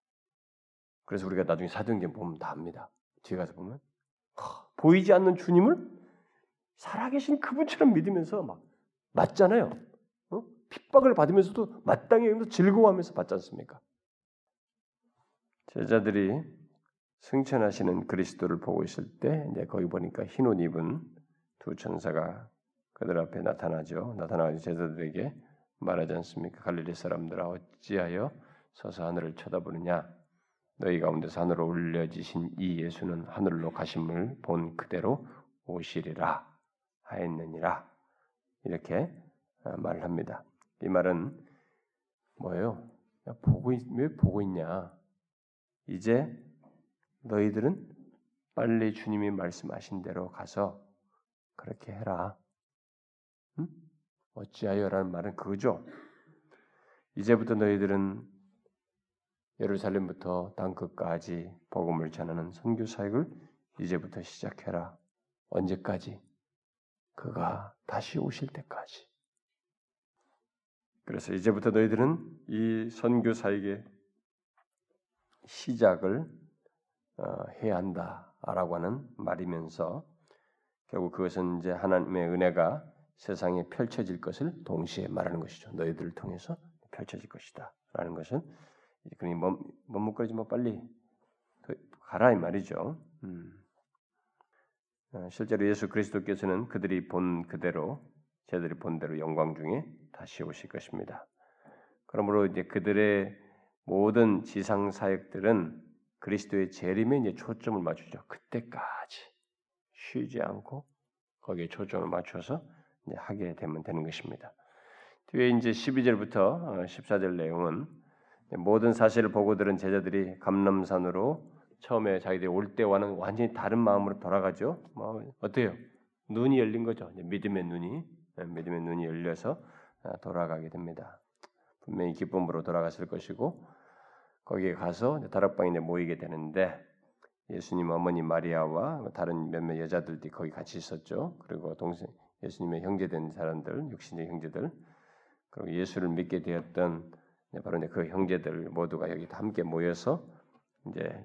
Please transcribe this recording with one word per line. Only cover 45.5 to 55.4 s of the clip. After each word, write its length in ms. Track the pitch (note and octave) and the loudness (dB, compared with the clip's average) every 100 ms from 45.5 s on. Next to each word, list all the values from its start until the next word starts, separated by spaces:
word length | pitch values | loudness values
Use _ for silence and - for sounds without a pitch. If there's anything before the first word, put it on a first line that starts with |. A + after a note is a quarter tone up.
| _ _ _ - | _ _ _ -10
이제 440 | F#2 G#2+ A#2+ D#3 - - _ - _ _ _ _ _ | -4 2 2 2 -8 -20 _ -20 _ _ _ _ _
너희들은 640 | B2 G#2 G#2 G#2+ B2+ G3 - - - _ _ _ _ - | -2 2 4 4 0 0 -8 -20 -20 _ _ _ _ -2
빨리 380 | A#2 A2+ A2 | 2 4 2
주님이 380 | A2 G#2+ G#2 G#2 | -2 -2 0 0
말씀하신 720 | G2 F2+ F2 - - - G2 | -2 -4 -6 -10 -10 -8 -10
대로 280 | F2 F2+ F2+ | -6 -8 -8
가서 500 | - F#2 G2 G2 - _ _ _ _ _ _ _ - | -10 -8 -2 -2 -4 _ _ _ _ _ _ _ -16
그렇게 360 | - - - | -14 -14 -12
해라." 460 | G2 G#2+ F2+ G2 - _ _ _ _ _ _ _ _ _ _ _ - | -8 -6 -4 -4 -8 _ _ _ _ _ _ _ _ _ _ _ -10
응? 100 | D#3+ D#3+ - _ _ _ _ - | -10 -10 -20 _ _ _ _ -16
"어찌하여"라는 760 | G2 - G#2 G2 G2 F#2+ F#2 | -14 -4 0 2 2 0 0
말은 240 | F#2+ G2 | -4 -6
그거죠. 500 | - | -8